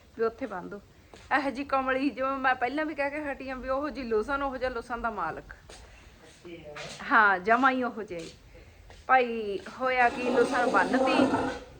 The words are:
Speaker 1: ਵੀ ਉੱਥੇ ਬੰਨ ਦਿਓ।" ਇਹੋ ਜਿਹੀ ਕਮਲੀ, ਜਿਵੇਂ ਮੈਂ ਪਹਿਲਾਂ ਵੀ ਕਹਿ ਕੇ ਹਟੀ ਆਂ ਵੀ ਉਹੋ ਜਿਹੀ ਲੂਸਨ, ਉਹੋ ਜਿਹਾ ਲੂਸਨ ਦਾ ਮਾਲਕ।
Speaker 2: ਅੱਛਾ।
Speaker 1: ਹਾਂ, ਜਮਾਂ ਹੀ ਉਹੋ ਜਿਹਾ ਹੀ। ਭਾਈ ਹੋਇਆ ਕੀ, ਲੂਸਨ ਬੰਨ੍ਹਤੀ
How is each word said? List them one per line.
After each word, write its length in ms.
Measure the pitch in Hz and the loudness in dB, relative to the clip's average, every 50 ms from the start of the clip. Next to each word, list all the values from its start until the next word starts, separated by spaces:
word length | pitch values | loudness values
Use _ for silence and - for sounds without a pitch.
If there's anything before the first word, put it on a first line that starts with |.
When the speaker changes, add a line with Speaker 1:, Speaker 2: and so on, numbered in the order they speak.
| - - - 214 | -20 -12 -6 -2
Speaker 1:
ਵੀ 60 | 226 | -2
ਉੱਥੇ 220 | 226 226 - 269 | -2 -2 -4 -8
ਬੰਨ 220 | 214 196 180 175 175 | -8 -8 -8 -10 -10
ਦਿਓ।" 120 | 202 202 - - - - - - - - - - 247 285 | -12 -14 -16 -20 -20 -20 -20 -20 -20 -16 -4 -2 0 0
ਇਹੋ 120 | 269 277 | 0 -2
ਜਿਹੀ 160 | 220 262 285 | -4 -6 -4
ਕਮਲੀ, 440 | - 277 269 262 262 262 262 277 277 | -2 0 0 2 0 0 0 0 -2
ਜਿਵੇਂ 200 | 208 247 262 269 | -2 -2 -2 -2
ਮੈਂ 240 | 269 269 254 262 254 | -2 0 2 0 2
ਪਹਿਲਾਂ 300 | - 240 254 269 311 311 | 2 0 -2 -2 -2 -4
ਵੀ 100 | 302 320 | -4 -2
ਕਹਿ 160 | 285 277 285 | -4 -4 -4
ਕੇ 220 | 285 302 302 285 | -4 -4 -6 -6
ਹਟੀ 160 | 269 - 269 262 | -8 -8 -8 -10
ਆਂ 80 | 262 | -10
ਵੀ 120 | 254 240 262 | -8 -4 -4
ਉਹੋ 220 | 262 277 294 294 | -2 -2 -4 -4
ਜਿਹੀ 160 | 220 277 254 | -6 -6 -4
ਲੂਸਨ, 360 | 226 226 214 214 277 277 277 | -2 0 0 0 0 -2 -2
ਉਹੋ 140 | 277 277 254 | -2 -4 -4
ਜਿਹਾ 140 | 247 247 254 | -4 -4 -4
ਲੂਸਨ 320 | 254 233 233 - 240 233 | -4 -6 -8 -8 -6 -4
ਦਾ 80 | 233 226 | -4 -4
ਮਾਲਕ। 420 | 220 190 170 156 147 143 - - | -4 -4 -4 -6 -6 -8 -12 -16
Speaker 2:
ਅੱਛਾ। 1200 | - - - - - - - - - - - - - - - - - - - 175 170 160 156 151 147 147 - - - - 202 - | -18 -20 -20 -20 -20 -20 -20 -20 -20 -20 -20 -20 -20 -20 -20 -20 -20 -20 -18 -18 -16 -16 -16 -16 -14 -14 -12 -12 -12 -10 0 4
Speaker 1:
ਹਾਂ, 260 | 277 233 214 202 190 180 | 6 8 8 8 6 4
ਜਮਾਂ 340 | 180 214 226 240 269 262 | 4 4 4 6 6 4
ਹੀ 100 | 254 254 | 4 2
ਉਹੋ 200 | 247 233 - 226 | -2 -4 -6 -8
ਜਿਹਾ 180 | 196 - 180 165 | -10 -10 -10 -10
ਹੀ। 100 | 165 - - - - - - - - - - - - - - - - | -12 -12 -16 -18 -20 -20 -20 -20 -20 -20 -20 -20 -20 -20 -20 -8 0
ਭਾਈ 540 | - 262 262 247 233 233 226 214 202 196 - - - - - | 4 4 4 4 2 -2 -4 -4 -6 -6 -8 -8 -12 -8 -4
ਹੋਇਆ 280 | 262 254 254 254 240 240 | -2 0 4 4 4 4
ਕੀ, 140 | 247 247 | 2 0
ਲੂਸਨ 480 | 247 262 247 254 233 - 262 247 240 247 | -2 2 4 4 4 4 2 0 2 4
ਬੰਨ੍ਹਤੀ 800 | - 196 180 180 240 262 262 269 269 262 262 - - - - - - - - - - | 4 4 4 4 2 2 4 4 4 4 4 4 2 0 -2 -4 -6 -8 -12 -16 -20